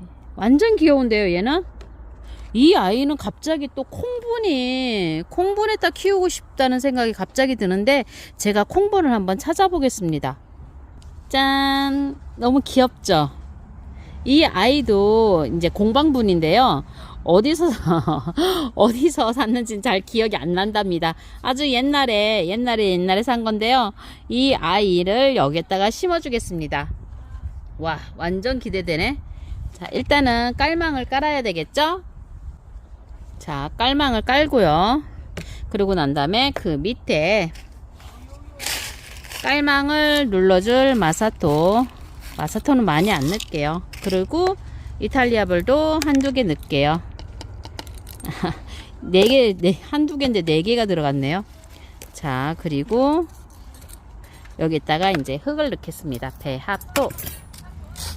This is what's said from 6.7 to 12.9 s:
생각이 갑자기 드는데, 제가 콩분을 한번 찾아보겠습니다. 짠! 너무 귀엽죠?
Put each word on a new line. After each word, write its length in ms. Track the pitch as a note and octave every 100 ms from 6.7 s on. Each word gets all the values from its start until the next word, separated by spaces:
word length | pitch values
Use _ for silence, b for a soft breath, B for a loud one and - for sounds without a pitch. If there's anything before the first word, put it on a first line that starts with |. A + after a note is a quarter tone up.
| B3+
생각이 340 | C#4 B3 A3+
갑자기 420 | G3+ F#3 - C4 A#3+
드는데, 500 | F#3+ F#3+ G#3 C#4 B B B -
제가 260 | G#3 G3+
콩분을 480 | G#3 F#4 G#4 G4+ D4+
한번 260 | A3+ F#3 F#3+
찾아보겠습니다. 1000 | - E4+ F#4+ F4 C4+ - E3+ D3+ C3+ C3 - - - - - - - - -
짠! 880 | C4+ C4+ C#4 C#4 C#4 C#4 C#4 C#4 C#4 - -
너무 240 | A#3+ C4+
귀엽죠? 680 | - C4 B3+